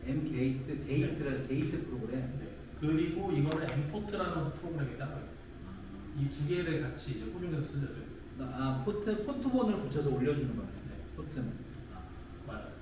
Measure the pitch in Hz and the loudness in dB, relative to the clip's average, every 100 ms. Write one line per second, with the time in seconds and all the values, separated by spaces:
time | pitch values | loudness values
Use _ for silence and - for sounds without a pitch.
0 | 127 151 - 123 131 - 151 143 - 147 | 0 0 2 2 4 2 0 -2 2 4
1 | - - 139 127 - 143 - - - 123 | 4 2 0 0 2 2 2 0 -2 -4
2 | 110 127 - - - - - - 156 160 | -2 -2 -2 -4 -6 -8 -10 -2 2 4
3 | 165 - 180 143 147 156 - 135 147 208 | 4 2 2 4 4 4 2 0 0 -2
4 | 202 196 175 165 143 - 160 156 127 117 | -2 0 0 2 0 -2 -4 -2 -2 -2
5 | 139 - - - - - - - - - | -4 -6 -8 -10 -12 -12 -10 -10 -10 -10
6 | - 139 139 - 147 175 165 143 131 - | -6 0 0 0 2 2 2 2 0 -4
7 | - - 170 180 175 147 - 139 135 - | -4 -4 -4 -4 0 0 0 0 -2 -4
8 | - - - 131 131 131 135 - 208 202 | -8 -10 -10 -6 -4 0 2 2 2 2
9 | 220 214 269 269 254 254 214 185 139 147 | 2 2 0 0 4 6 6 4 2 2
10 | 139 123 139 135 123 113 98 - - - | 4 4 4 4 2 0 -4 -6 -8 -8
11 | - - - - - - - - - - | -8 -8 -4 -2 -2 -4 -8 -10 -8 -10
12 | - - - - - - - - | -10 -10 -10 -10 -8 -8 -8 -10